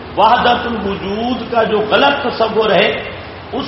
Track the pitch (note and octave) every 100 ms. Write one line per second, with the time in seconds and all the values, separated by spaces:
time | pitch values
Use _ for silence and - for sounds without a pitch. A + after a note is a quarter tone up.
0 | - E3+ A3 A3+ B3 A#3+ A#3 A3+ G3 F#3+
1 | F#3 G#3 A#3+ B3 A#3 A#3 A3 G#3+ - G#3
2 | C#4 C#4+ B3 - A3 G3 G#3+ - A3 -
3 | - - - - - A3+